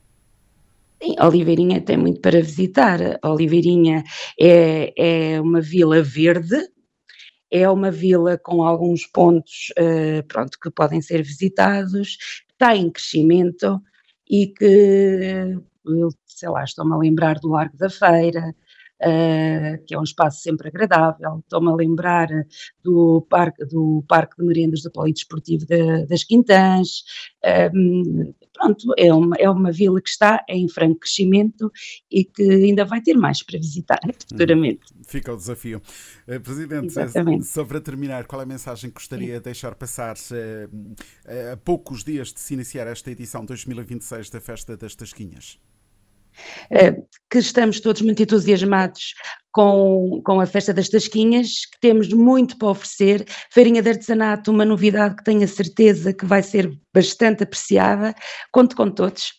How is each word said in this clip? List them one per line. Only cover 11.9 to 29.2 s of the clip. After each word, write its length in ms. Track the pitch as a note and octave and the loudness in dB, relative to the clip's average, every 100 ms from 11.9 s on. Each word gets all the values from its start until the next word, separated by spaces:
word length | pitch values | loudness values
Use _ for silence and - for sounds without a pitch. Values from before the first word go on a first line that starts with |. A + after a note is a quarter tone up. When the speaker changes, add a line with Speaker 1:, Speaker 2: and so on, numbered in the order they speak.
| G3 G3+ - - - _ | -6 -6 -10 -16 -18 _
Speaker 1:
está 240 | _ B3 | _ 2
em 160 | G#3+ E3+ | 2 0
crescimento, 880 | - - D#3+ D#3+ F3 F3+ F3 G3 G3 - _ _ _ - | -4 -4 2 4 4 2 -2 -4 -4 -8 _ _ _ -2
e 160 | G3+ G3 | 0 0
que, 1120 | G3 G3+ G3 G3+ G3 G3 F#3+ F#3+ F#3+ F#3 F#3 - _ | 2 6 8 6 4 2 0 -4 -4 -6 -8 -12 _
eu, 240 | - D#3+ E3+ - | -4 -2 -2 -4
sei 240 | _ - F3 | _ -14 -8
lá, 140 | C#3 | -6
estou-me 320 | C#3 - D#3+ | -8 -6 -2
a 40 | D#3 | 0
lembrar 420 | D#3+ D#3+ D#3+ D#3 | 2 2 0 -2
do 80 | D#3+ | -2
Largo 280 | D#3 D#3 C#3 | -4 -4 -4
da 140 | F#3+ | -6
Feira, 640 | F#3+ F#3+ E3+ E3+ E3+ E3 D#3+ _ _ _ _ | 0 2 4 2 -2 -8 -12 _ _ _ _
eh, 800 | E3+ D#3+ E3 D#3+ D#3+ D#3 D3+ D#3 - | 0 2 2 0 0 -2 -4 -8 -10
que 80 | |
é 40 | D3+ | -8
um 40 | |
espaço 400 | D#3 - D#3+ - | -6 0 0 0
sempre 260 | E3+ D#3+ D#3 | -6 -6 -8
agradável, 680 | E3 G#3+ E3+ D#3+ D#3 D#3 D#3+ | -4 2 4 2 0 -8 -10
estou-me 320 | - E3+ E3+ | -8 -2 0
a 40 | |
lembrar 540 | E3 D#3+ E3 F3 F3 E3 D#3 D3 - - _ | 0 0 -2 0 0 0 -4 -8 -14 -20 _
do 420 | F3+ E3+ E3+ E3 D#3+ | 0 2 4 2 2
parque, 340 | F3 E3+ - | 0 0 -4
do 400 | C#3+ D#3+ D#3 D#3 D3 | -8 -4 -2 -2 2
Parque 300 | E3+ D#3 - | 2 0 -4
de 80 | |
Merendas 380 | E3+ E3 D#3+ D#3+ | -2 0 0 -4
do 100 | E3 | -8
Polidesportivo 720 | - D#3 D#3 - D#3+ - E3 D#3+ | -6 -4 -4 -8 -12 -6 -6 0
da, 380 | E3+ E3 D#3+ | 0 2 0
das 180 | D#3 E3 | -2 -4
Quintãs, 800 | - A3+ A#3 F#3+ F#3+ F#3 F3 - - - - _ | 2 2 6 6 6 2 0 -6 -16 -20 -20 _
ehm, 920 | F3+ F3+ F3 F#3 F3+ F3+ F3 E3 D#3 - _ | 0 2 2 2 2 0 -2 -4 -6 -10 _
pronto, 400 | - A3+ G#3 A#3+ - | -2 0 0 -2 2
é 120 | F3 | 4
uma, 260 | D#3+ | 6